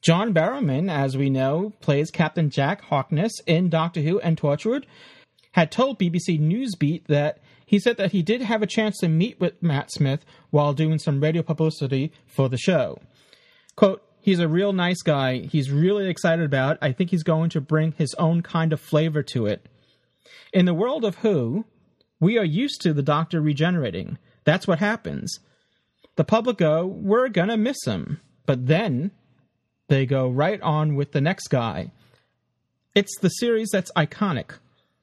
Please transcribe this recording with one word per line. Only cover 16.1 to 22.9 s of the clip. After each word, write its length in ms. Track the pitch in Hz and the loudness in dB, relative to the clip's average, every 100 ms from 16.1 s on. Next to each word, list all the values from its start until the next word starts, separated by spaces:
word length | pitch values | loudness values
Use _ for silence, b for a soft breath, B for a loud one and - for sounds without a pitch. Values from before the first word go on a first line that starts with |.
| 170 180 165 160 | -2 0 0 0
about 280 | 135 131 | 0 0
it. 60 | 160 | 0
I 100 | 147 | -2
think 180 | 127 175 | -2 -2
he's 140 | 180 | -2
going 260 | 156 160 165 | 0 0 0
to 100 | 160 | -2
bring 320 | 131 156 160 | 0 0 0
his 200 | 151 151 - | -2 -4 0
own 260 | 160 170 | 0 0
kind 320 | 170 170 165 | 0 -2 0
of 60 | 156 | -2
flavor 440 | - 156 160 151 | 0 0 2 -2
to 240 | 139 131 107 | -4 -2 -2
it. 200 | 104 - b b b b b b b b | -2 -8 b b b b b b b b
In 120 | 185 180 | 2 2
the 80 | |
world 300 | 170 226 302 | 2 0 -2
of 140 | 226 180 | -4 0
Who, 480 | 220 180 117 156 220 _ _ _ _ _ | 0 2 0 -4 -6 _ _ _ _ _
we 180 | 165 226 | 2 2
are 80 | 190 | 0
used 360 | 151 285 - | 0 -2 -2
to 120 | 180 | 0